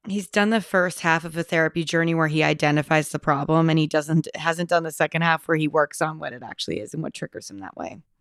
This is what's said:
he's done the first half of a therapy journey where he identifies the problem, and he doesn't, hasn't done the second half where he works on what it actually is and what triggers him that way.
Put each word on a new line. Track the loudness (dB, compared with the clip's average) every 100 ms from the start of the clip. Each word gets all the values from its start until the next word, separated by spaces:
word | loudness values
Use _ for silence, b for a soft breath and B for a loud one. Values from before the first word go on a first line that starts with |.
| -6
he's | -6 -2
done | 0 2
the | 0
first | 0 0 0 0
half | 0 0
of | -2 -8
a |
therapy | -2 0 0 0
journey | -2 0 2 2
where | 2
he | 2
identifies | 2 2 2 2 2 0 0
the | -4
problem, | 0 0 2 4 4
and | 4
he | 2
doesn't, | 0 2 2 0
hasn't | -2 -2 -2 2
done | 0
the | 0
second | -2 -2 2
half | 2 0 0
where | 0
he | 2
works | 2 0 0
on | -4 -4
what | -10
it | -10
actually | -14 -10 -6 -6
is | -6 -8
and |
what | -8
triggers | -8 -12 -12 -14
him | -16
that | -16 -12
way. | -12 -14 _ _